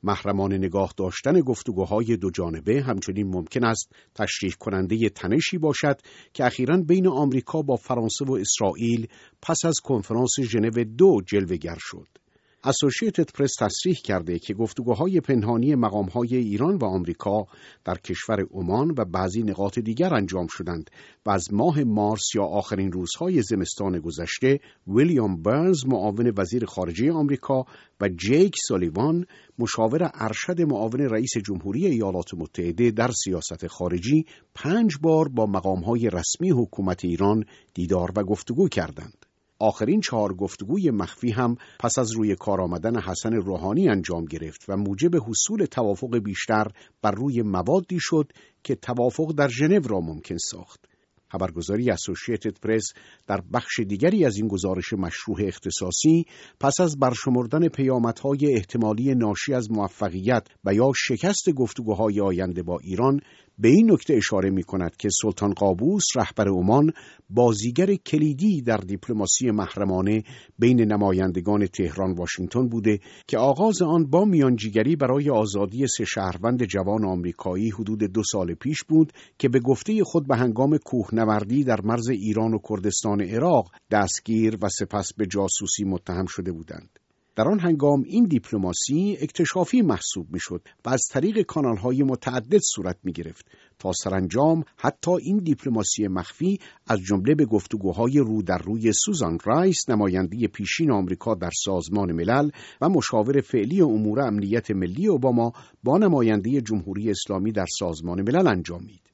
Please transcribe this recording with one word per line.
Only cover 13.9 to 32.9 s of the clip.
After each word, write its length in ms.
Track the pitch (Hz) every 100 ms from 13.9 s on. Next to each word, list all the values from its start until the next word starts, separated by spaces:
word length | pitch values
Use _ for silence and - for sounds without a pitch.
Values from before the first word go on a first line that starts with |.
کرده 440 | 170 - 95 82 87
که 160 | -
گفتگوهای 680 | 101 113 - 120 107 175 185
پنهانی 540 | - 127 104 120 127
مقام‌های 640 | 139 110 101 98 120 120 127
ایران 400 | 113 101 147 196
و 80 |
آمریکا 600 | 110 92 87 85 104 104 98 - - -
در 100 | -
کشور 520 | 90 - 90 - 107 92
عمان 440 | 95 87 107 151 143
و 60 |
بعضی 380 | 98 92 92 101
نقاط 360 | 110 90 101 123
دیگر 360 | 113 113 185
انجام 320 | 135 95 92 82
شدند 440 | - 87 85 80 - - _ 107
و 40 |
از 220 | 98 85
ماه 320 | 104 156 151
مارس 500 | 127 107 104 107 -
یا 80 | 113
آخرین 500 | 98 98 - 98 98
روزهای 500 | 90 87 - 175 175
زمستان 560 | 107 107 92 - 98 90
گذشته، 600 | 78 82 85 - 131 139 - _ -
ویلیام 560 | 101 160 156 104 90
برنز، 440 | 85 135 180 170 131
معاون 460 | 117 104 104 120 98
وزیر 280 | 92 120
خارجهٔ 480 | 113 - 87 85 135
آمریکا، 520 | 165 147 143 - 135 127 - _ _
و 80 | 101
جیک 460 | 87 95 143 196 - -
سالیوان، 580 | 104 87 80 139 170 180 - _ -
مشاور 520 | 117 - 113 147 175
ارشد 460 | - 113 - - 175
معاون 400 | 160 117 110 123
رئیس 320 | 143 110 131 120 101
جمهوری 400 | 92 90 110 190
ایالات 480 | 123 101 90 82
متحده 560 | 87 80 - 87 85 120